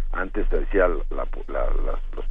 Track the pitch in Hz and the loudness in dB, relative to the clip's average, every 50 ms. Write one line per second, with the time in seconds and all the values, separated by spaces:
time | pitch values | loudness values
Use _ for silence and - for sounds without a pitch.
0 | - - - - 92 98 - 104 - - - - - - - 95 90 90 82 73 | 0 0 -2 -2 -4 -2 -2 0 2 2 2 2 2 2 2 4 4 4 2 0
1 | 71 - - 65 62 - - - - - 69 65 62 - - 62 64 - - - | -2 -2 -2 -4 -4 -4 -4 -6 -6 -6 -2 0 2 2 4 4 2 2 0 -2
2 | - - - - - - | -2 -4 -4 -4 -2 -2